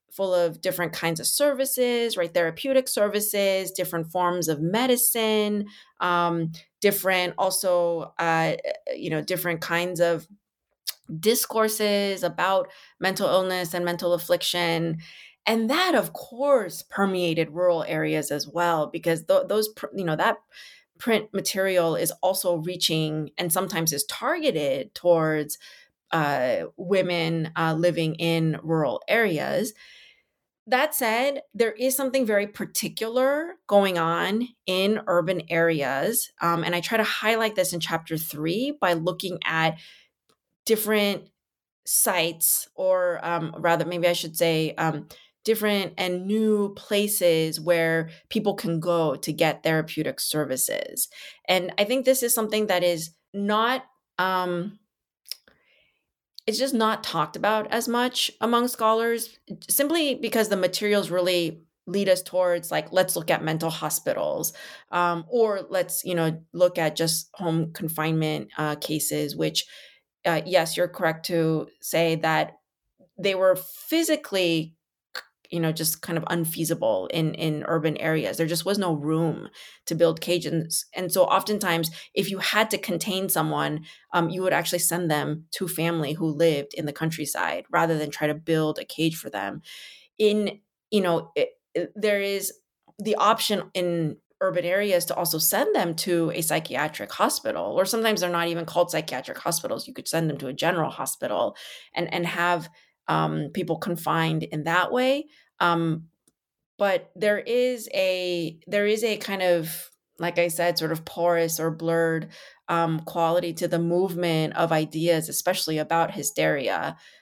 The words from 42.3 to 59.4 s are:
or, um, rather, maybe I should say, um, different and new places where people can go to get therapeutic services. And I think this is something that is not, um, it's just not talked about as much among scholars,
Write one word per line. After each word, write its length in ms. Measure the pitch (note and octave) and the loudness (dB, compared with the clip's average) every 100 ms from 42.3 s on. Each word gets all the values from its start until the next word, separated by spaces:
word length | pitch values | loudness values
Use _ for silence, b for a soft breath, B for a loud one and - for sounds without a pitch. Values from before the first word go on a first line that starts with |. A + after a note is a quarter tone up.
| D#3+ - - - | 0 0 0 -4
or, 440 | - F#3 F#3 F3+ E3+ | -2 2 2 2 0
um, 300 | E3 E3+ D#3+ - | -2 -2 -4 -2
rather, 300 | E3+ E3 D#3+ | 2 2 0
maybe 220 | F3 F3 | 0 2
I 40 | |
should 240 | E3+ E3 D#3+ | 0 -4 0
say, 380 | E3 D#3+ D#3 | 2 2 0
um, 340 | - D#3+ D3+ - B B _ | -2 -2 -2 -8 B B _
different 500 | - G#3+ G#3+ G3+ F#3+ - | -2 0 2 0 -2 -4
and 300 | F#3 F3+ F#3+ | -4 -2 0
new 480 | A3 A3 G#3 G3+ | 2 4 2 0
places 840 | G3+ - G3+ G#3 - F3 D#3+ D#3+ D#3+ | -4 -2 0 2 4 4 4 2 0
where 520 | D#3+ E3+ E3 E3 D#3+ B - | 2 2 2 0 -2 B -6
people 240 | A3 G#3 | -2 0
can 280 | F#3+ F#3 E3 | 0 -2 0
go 340 | F3 E3+ D#3+ | 2 2 2
to 180 | C#3 - | 0 -4
get 300 | D3+ D#3+ - | 0 0 2
therapeutic 580 | D#3+ D#3+ D#3 - C#3+ C3 | 0 0 0 -4 -4 -4
services. 880 | - D#3 C#3 C3 - - - - - B B B - | -4 -2 -2 -2 -2 -4 -6 -6 -8 B B B 0
And 240 | F#3 F3+ - | 0 0 0
I 60 | |
think 200 | G#3 C4 | 0 2
this 180 | B3+ C4 | 2 2
is 120 | A#3 | 2
something 320 | A#3 G#3+ G#3+ G#3 | 0 0 0 2
that 160 | F3+ | 2
is 300 | F3 E3+ D#3+ - _ | 2 0 -4 -14 _
not, 540 | G3+ G3+ G#3+ A3+ C4 C4 _ _ - | -6 0 2 2 -2 -6 _ _ -2
um, 600 | F#3 F#3 F3+ F3 G3 - _ _ _ _ - - b b b b b b _ _ _ - - | 0 0 0 -2 -6 -10 _ _ _ _ -16 -16 b b b b b b _ _ _ -10 -6
it's 120 | G#3+ | -2
just 160 | C4+ | 0
not 280 | A#3+ A3 G#3+ | 0 0 -2
talked 320 | - E3 D#3 | -4 -4 -4
about 380 | - G3+ A3 - | -2 0 0 0
as 160 | A#3 A#3 | -4 -2
much 420 | A#3+ B3 - - - | 0 0 -2 -4 -2
among 260 | A3+ A#3+ B3 | 0 2 0
scholars, 680 | - A3 A3 A#3 A#3 A3+ - | 0 2 2 0 -2 -6 -14